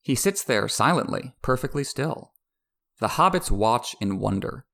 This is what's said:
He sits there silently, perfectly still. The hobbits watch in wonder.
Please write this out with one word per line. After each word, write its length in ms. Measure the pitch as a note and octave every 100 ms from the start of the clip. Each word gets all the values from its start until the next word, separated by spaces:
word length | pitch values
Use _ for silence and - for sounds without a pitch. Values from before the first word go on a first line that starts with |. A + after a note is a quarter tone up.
He 140 | -
sits 300 | C3 G3 G3
there 240 | - A2 G#2+
silently, 640 | - B2 E3+ - - B2+ _
perfectly 400 | - B2+ C#3 D3
still. 500 | C#3 - D3+ - - _ _ _ _ _ _ _
The 80 | A2
hobbits 420 | - F3+ F#3 -
watch 460 | G2+ A2 A#2+ - -
in 200 | G2 F#2+
wonder. 440 | G#2 G2 A2 - -